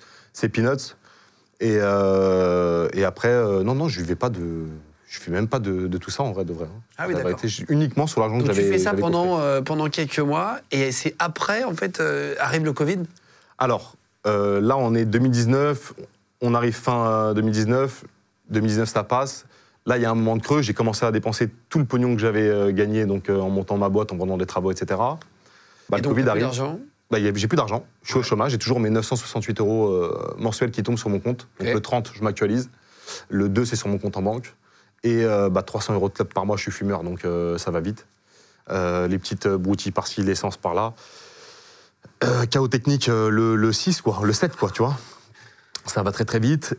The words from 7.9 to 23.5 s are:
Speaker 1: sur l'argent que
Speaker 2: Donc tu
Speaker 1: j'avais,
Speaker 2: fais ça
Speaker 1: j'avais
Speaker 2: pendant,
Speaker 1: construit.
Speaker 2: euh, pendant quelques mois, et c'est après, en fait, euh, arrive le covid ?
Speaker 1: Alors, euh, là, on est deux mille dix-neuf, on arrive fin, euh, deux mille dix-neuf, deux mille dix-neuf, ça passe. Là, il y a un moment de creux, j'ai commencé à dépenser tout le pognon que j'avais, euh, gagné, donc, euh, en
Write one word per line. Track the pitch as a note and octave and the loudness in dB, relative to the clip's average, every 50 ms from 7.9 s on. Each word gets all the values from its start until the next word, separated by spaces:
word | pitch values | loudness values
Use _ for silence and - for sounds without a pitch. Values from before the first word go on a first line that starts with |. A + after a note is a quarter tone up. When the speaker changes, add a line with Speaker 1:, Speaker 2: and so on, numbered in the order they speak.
| - C#3+ D3+ | 0 0 -2
Speaker 1:
sur | D#3 - A#2 | 0 0 0
l'argent | A2 A2 A2 B2 | 0 0 0 0
que | A#2+ | 2
Speaker 2:
Donc | G#2+ | 2
tu | G2 | 2
Speaker 1:
j'avais, | G2 G2+ - | 2 2 2
Speaker 2:
fais | G2 - | 2 2
ça | F#3 G#3 | 2 2
Speaker 1:
j'avais | G3 G3 | 0 0
Speaker 2:
pendant, | E3+ E3+ E3+ F3 F3+ | 0 2 2 2 2
Speaker 1:
construit. | F3+ F3+ D#3+ D3 | 2 2 2 2
Speaker 2:
euh, | C#3+ C#3 C3+ | 2 0 0
pendant | C3 - D#3 D3+ D#3 D3+ | 0 -2 -2 -2 -2 -2
quelques | - E3+ D#3 C#3 - D#3 | -2 -2 -4 -2 -2 -2
mois, | D3 C#3+ D3+ D#3+ F#3 G#3+ G#3+ - - - | 0 0 0 0 0 -2 -4 -8 -8 -4
et | C#3 C3+ C3+ C3+ | 0 0 0 0
c'est | B2 - - D#3 - - | -2 -2 -4 -4 -2 -2
après, | E3+ E3 D#3 - - - G#3 A3+ C4 | -4 -4 -2 -4 -2 -2 -2 -2 -2
en | A3+ E3 | -4 -4
fait, | D#3+ G3 F#3 F3+ - | -4 -4 -4 -2 -2
euh, | D#3+ D3+ C#3+ C#3+ C#3+ C#3+ C#3 - | -2 0 0 -2 -2 -4 -4 -4
arrive | C#3+ C3+ C#3+ D#3+ D#3 | -2 -2 0 0 0
le | D3+ | 0
covid ? | C3 - D3+ D3+ G3+ F#3 E3+ - - _ _ _ _ - _ _ _ - | 0 0 0 0 0 -2 -4 -8 -10 _ _ _ _ -20 _ _ _ -2
Speaker 1:
Alors, | B2+ B2+ A2+ G2 - - - _ _ _ _ _ - G#2 | 0 0 0 0 -2 -8 -20 _ _ _ _ _ -2 0
euh, | G#2+ G2+ G2+ G2+ G2+ G2+ | 2 2 2 2 2 2
là, | G#2 A#2+ C3+ C3+ | 4 2 2 2
on | B2 A2+ A#2 | 2 2 2
est | A#2 A2+ | 2 2
deux | A2 G2+ A#2+ | 2 4 4
mille | B2+ C3 | 4 4
dix-neuf, | A#2+ A#2+ A#2 A#2 C3 C#3 C#3+ D3 C#3+ - - - - - - - _ _ _ _ _ - | 4 4 4 4 4 4 2 2 0 -2 -6 -14 -18 -18 -18 -20 _ _ _ _ _ -2
on | B2 A#2+ A#2+ | 0 2 2
arrive | A#2+ A#2+ A#2+ A2 | 4 2 2 0
fin, | - - C3 B2 A#2+ A2+ | -2 -2 -2 0 2 2
euh, | A2 A2 A2 A2 G#2+ G#2 | 2 2 2 2 2 2
deux | G#2+ | 2
mille | G#2+ A2 | 2 2
dix-neuf, | G#2+ A2 G#2+ A2 B2 C3 C3+ C3 C3 - - - _ _ _ _ _ _ _ - | 2 2 2 2 2 2 2 0 -2 -8 -18 -20 _ _ _ _ _ _ _ -4
deux | G#2+ A2 | -2 0
mille | G#2+ A2+ | 2 2
dix-neuf, | G#2+ A2 A2 G#2+ | 2 2 0 0
ça | - A2 | -2 -4
passe. | G2+ - B2 B2+ C#3 C3 - - - - _ - _ _ _ _ - | -2 0 0 -2 -2 -2 -6 -12 -16 -20 _ -20 _ _ _ _ -2
Là, | - B2+ | 0 0
il | B2 | 2
y | A#2 | 2
a | A2+ | 2
un | A2+ | 2
moment | A2+ A2 A2 A2+ | 2 2 2 0
de | A2 | 0
creux, | - - C#3+ D3+ | 0 0 0 2
j'ai | C3 G#2+ A2 | 2 0 0
commencé | - A#2 A2+ G#2+ - B2 | 0 0 0 0 0 0
à | A2+ | 0
dépenser | G#2+ A2 - A2+ G#2+ - A#2+ G#2+ - - _ - | 0 0 -2 -2 -2 -2 -2 -4 -4 -10 _ -4
tout | - D#3+ | 0 0
le | C#3 | 0
pognon | - C3 B2 B2 B2 A#2+ | 2 0 0 2 2 2
que | G#2 | 2
j'avais, | A2 A2+ G#2 G#2+ G#2+ | 2 2 2 2 2
euh, | G#2+ G#2 G2+ G2+ G2+ | 4 4 4 2 2
gagné, | F#2+ G2 G#2 G#2 G#2+ A2 G#2+ | 2 2 2 2 2 0 0
donc, | G2 G2 F#2+ - - | 0 0 -2 0 0
euh, | G2 G2 | 0 0
en | F#2+ F#2+ | 0 0